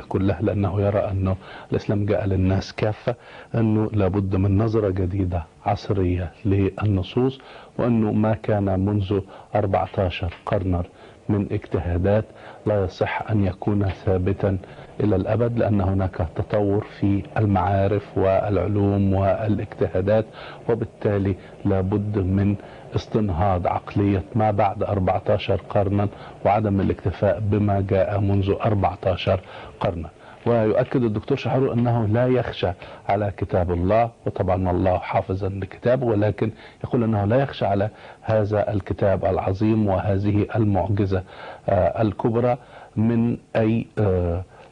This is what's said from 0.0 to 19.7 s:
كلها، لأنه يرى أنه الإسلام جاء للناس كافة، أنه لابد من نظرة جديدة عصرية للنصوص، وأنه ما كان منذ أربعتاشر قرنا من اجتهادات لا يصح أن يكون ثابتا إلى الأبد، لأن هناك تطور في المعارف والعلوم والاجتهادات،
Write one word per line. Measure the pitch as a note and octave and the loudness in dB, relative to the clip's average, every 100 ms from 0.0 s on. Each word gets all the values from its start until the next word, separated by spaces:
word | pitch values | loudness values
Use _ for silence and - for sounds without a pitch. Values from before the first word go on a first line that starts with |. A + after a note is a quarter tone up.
| - | -2
كلها، | G2 F#2+ F2+ | -2 0 0
لأنه | G#2 F#2+ G2 G2 | -2 0 -2 0
يرى | G2+ G2+ | 0 2
أنه | F2+ F#2+ F#2+ F#2 - - - | 0 -2 -2 -2 -6 -18 -6
الإسلام | A#2 - G#2+ G2+ | -4 -2 -2 0
جاء | G2+ G2+ | 0 0
للناس | F#2+ F#2 F#2+ - | 2 2 2 -2
كافة، | - A2 G#2+ - A#2+ - - - A#2+ | -4 -2 -2 -4 -6 -10 -20 -8 0
أنه | A2+ G#2+ G#2+ | 2 2 0
لابد | G#2 F#2+ G2 F#2+ F#2+ | 0 0 0 0 0
من | G2 F#2+ | 2 2
نظرة | A2+ A2 G#2 | 2 2 0
جديدة | F#2 F#2 G2 F2+ F2 D#2+ - - | 0 -2 -2 -2 -2 -6 -8 -4
عصرية | G2+ - F#2+ F#2 F2+ F2+ - G#2 | -4 -2 0 0 0 -4 -6 0
للنصوص، | G2 F#2+ - G#2 F#2+ F2 - C3 C3 - - - - | 2 2 0 0 0 0 0 0 -2 -14 -20 -14 -4
وأنه | B2 A#2 G#2+ | 0 2 2
ما | G#2+ G#2+ | 2 2
كان | A2 - G#2 G2 F#2+ | 0 0 0 2 2
منذ | G2 G#2 F#2+ G2+ - - - G#2+ | 2 0 0 -2 -2 -14 -4 -2
أربعتاشر | G2 G2 F#2+ - F#2+ - F2 - - | 2 0 0 0 -2 0 -6 -6 -4
قرنا | G#2 F#2 F2 F2 - - - - | -2 0 -2 -4 -10 -20 -20 -2
من | G#2 G2 | 0 0
اجتهادات | G#2 - G2 E2 E2+ F#2+ G#2 G#2+ - - - - | -4 -4 -4 -2 0 2 2 0 -12 -20 -8 -2
لا | G#2 | 0
يصح | F#2+ - - - - | 0 -2 -4 -2 -2
أن | G#2+ G2 | 0 0
يكون | F2+ - G#2 F#2+ | -2 -2 0 0
ثابتا | F2 - F#2 F#2 F#2+ G2+ G2 - - - - | -2 -2 0 0 0 0 -2 -6 -18 -20 -4
إلى | G2+ F#2+ | 0 0
الأبد، | F#2+ A2 A#2+ A#2 | 0 0 0 0
لأن | G2 G#2 | 0 2
هناك | F#2+ G2 F#2+ - D#2+ - | 2 0 -2 -2 -6 -4
تطور | - G#2+ G#2 G2+ - - | -4 0 2 0 -2 -2
في | G2+ G2+ F#2 - | 0 0 -2 0
المعارف | G#2+ G2 F#2 G2 G2 G2+ - - | 2 2 2 2 2 0 -2 0
والعلوم | F#2+ F#2+ G#2 G2 F2+ G#2 G2+ G2+ G2 | 2 2 2 0 0 2 2 2 2
والاجتهادات، | F#2+ G2 F#2+ G#2+ G2+ G#2+ | 2 2 0 0 -2 -4